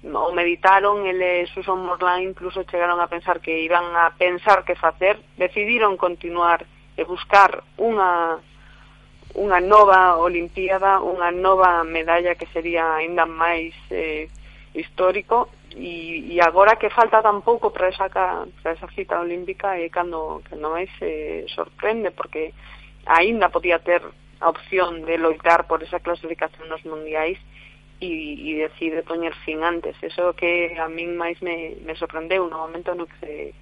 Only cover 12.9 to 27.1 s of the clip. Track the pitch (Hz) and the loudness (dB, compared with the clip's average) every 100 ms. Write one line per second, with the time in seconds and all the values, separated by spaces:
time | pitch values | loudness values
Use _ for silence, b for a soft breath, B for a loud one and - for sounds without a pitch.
12.9 | 156 160 175 165 165 165 170 165 - - | -2 -2 0 -2 0 -2 -2 -6 -14 -10
13.9 | 185 160 151 156 - b b b - 160 | -8 -6 -8 -10 -16 b b b -12 -12
14.9 | - 180 190 - 233 - - - - 175 | -2 0 0 0 0 0 -10 -20 -16 -14
15.9 | 170 165 165 - 170 170 170 202 220 214 | -12 -10 -12 -4 4 4 6 6 6 2
16.9 | - 226 220 220 202 233 233 214 - 185 | 2 4 6 4 2 0 0 0 0 -2
17.9 | 190 190 196 185 175 175 - 165 165 180 | -2 -4 -2 -2 -4 -10 -8 -8 -8 -10
18.9 | - 185 170 175 175 180 190 202 185 165 | -12 -4 -4 -4 -8 -10 -6 -4 -4 -6
19.9 | 180 175 165 156 156 - 156 151 165 190 | -4 -6 -6 -8 -10 -14 -10 -6 -6 -8
20.9 | - 175 156 151 160 - - - _ 208 | -8 -8 -8 -8 -10 -10 -10 -10 _ -4
21.9 | 233 196 - - 156 156 - B B B | -2 -4 -6 -10 -8 -10 -12 B B B
22.9 | B - 165 185 226 180 170 175 165 170 | B 2 4 4 2 2 2 0 0 2
23.9 | 175 170 - - - 160 160 - 190 180 | 0 0 -20 -20 0 0 0 -4 -2 -2
24.9 | 170 160 165 165 160 170 170 165 160 160 | -4 -4 0 0 0 4 4 4 -4 -4
25.9 | 175 170 175 165 165 160 - 160 160 165 | -6 -4 -6 -6 -6 -6 -8 -14 -12 -12
26.9 | 156 156 | -12 -6